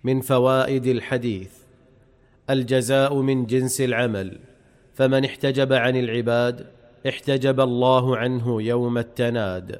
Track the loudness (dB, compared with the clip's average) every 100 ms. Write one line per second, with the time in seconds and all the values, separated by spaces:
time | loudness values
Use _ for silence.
0 | 0 -2 2 2 4 2 2 0 0 -2
1 | -2 -4 -4 -6 -10 -20 _ _ _ _
2 | _ _ _ _ -4 -2 0 0 2 2
3 | 2 0 0 0 0 0 0 -2 -2 0
4 | 0 -2 -6 -12 -20 _ _ _ _ 0
5 | 2 2 0 -2 -2 0 2 2 2 0
6 | 0 -2 0 0 0 -4 -12 -20 -20 _
7 | -8 -6 -2 0 2 2 2 2 4 4
8 | 4 0 0 -2 -2 -2 -2 -2 0 -2
9 | -4 -2 -2 -2 -4 -6 -10 -16